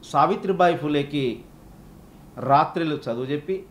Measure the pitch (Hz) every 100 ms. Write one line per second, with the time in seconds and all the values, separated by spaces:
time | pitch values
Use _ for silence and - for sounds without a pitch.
0 | - 147 156 196 185 175 180 156 147 147
1 | 143 147 131 107 - - - - - -
2 | - - - - 123 139 156 175 165 147
3 | 135 117 131 147 147 190 -